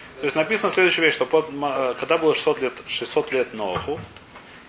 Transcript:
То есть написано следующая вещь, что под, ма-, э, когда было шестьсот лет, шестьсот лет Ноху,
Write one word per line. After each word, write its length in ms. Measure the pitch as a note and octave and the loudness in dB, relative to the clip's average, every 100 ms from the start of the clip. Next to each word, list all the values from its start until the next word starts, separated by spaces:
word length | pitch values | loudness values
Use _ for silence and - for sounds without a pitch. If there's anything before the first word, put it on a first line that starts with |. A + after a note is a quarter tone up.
| - - | -20 -6
То 40 | D3 | -2
есть 100 | D#3 | 0
написано 360 | D#3 G#3+ G3 | 0 0 0
следующая 300 | F#3+ F3+ E3+ | 4 4 4
вещь, 100 | D#3+ | 2
что 120 | C3+ B2+ | 2 2
под, 260 | D#3+ D#3 | 2 2
ма-, 400 | C#3 C#3+ C3+ C3 | -2 -4 0 -2
э, 20 | A#2+ | -2
когда 180 | - E3 | 0 2
было 160 | D#3 | 4
шестьсот 280 | C3 - C#3+ | 2 2 0
лет, 120 | B2+ - - | -2 -4 -8
шестьсот 440 | - A#2 - D3 | -8 -2 -2 0
лет 200 | C3 A#2+ | 0 -2
Ноху, 460 | A2 G2+ F2+ E2+ D#3+ - - - - - - | -2 -4 -4 -4 -6 -10 -18 -20 -20 -20 -20